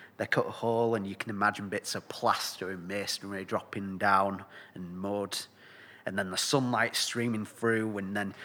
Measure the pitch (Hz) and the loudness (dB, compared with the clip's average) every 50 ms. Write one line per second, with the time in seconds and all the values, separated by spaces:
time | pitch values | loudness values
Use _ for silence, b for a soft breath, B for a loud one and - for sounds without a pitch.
0 | B B B - 107 - - 127 120 - - - - 117 117 117 117 113 113 107 | B B B -6 -2 0 2 2 2 0 -2 -2 0 2 4 4 4 4 4 2
1 | 98 98 95 - - 117 107 98 104 104 104 - 104 98 101 98 - - - - | 0 -2 -6 -6 -6 -6 -2 2 2 2 2 2 -4 -4 -4 -4 -4 -4 -6 -6
2 | - - - - - 113 98 - - - - - 95 92 95 92 87 90 98 101 | -6 -8 -8 0 2 2 2 2 0 -6 -6 -4 -6 -4 -4 -6 -6 -4 -4 -4
3 | 95 - - - - 98 101 95 95 - 113 101 - - - 107 98 98 95 90 | -2 -2 -4 -4 -4 -6 -6 -6 -4 -2 -2 -4 -4 -4 -6 -6 -4 -4 -4 2
4 | 104 101 98 98 98 98 98 95 - B B B B B B 92 90 87 90 90 | 4 6 6 6 6 4 2 -2 -8 B B B B B B -12 -10 -10 -8 -6
5 | 95 101 101 104 101 98 - - - - B B B B B B B B B B | -4 -2 -2 -2 -2 -4 -4 -6 -8 -8 B B B B B B B B B B
6 | B - 95 101 101 92 92 - - - - 139 127 123 123 110 110 - - - | B -4 -2 -2 -2 -2 0 -2 0 4 4 4 4 4 2 2 2 2 2 0
7 | - - - 120 117 120 113 110 104 - - - 113 113 113 110 110 110 104 101 | -2 0 0 0 0 0 0 0 -2 -6 -8 -2 2 2 4 4 2 0 -2 -4
8 | 95 95 101 104 101 98 95 B B | -4 -2 -2 -2 -2 -4 -6 B B